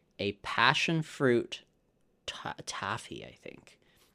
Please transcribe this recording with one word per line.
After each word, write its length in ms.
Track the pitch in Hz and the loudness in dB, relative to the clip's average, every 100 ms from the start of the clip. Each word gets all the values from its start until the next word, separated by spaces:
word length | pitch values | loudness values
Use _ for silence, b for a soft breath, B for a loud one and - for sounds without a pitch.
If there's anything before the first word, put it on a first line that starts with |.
| b - | b -4
a 140 | 101 101 | -4 -4
passion 600 | - - 120 143 - 165 | -2 4 6 6 2 0
fruit 600 | 156 - 135 120 - - - _ _ _ _ _ - | -2 0 4 4 2 -8 -16 _ _ _ _ _ -14
ta-, 280 | - - - - | -10 -10 -10 -10
taffy, 580 | - 98 110 - 73 | -6 -4 -6 -8 -14
I 80 | - - | -14 -16
think, 360 | - - - - b b b | -18 -18 -20 -20 b b b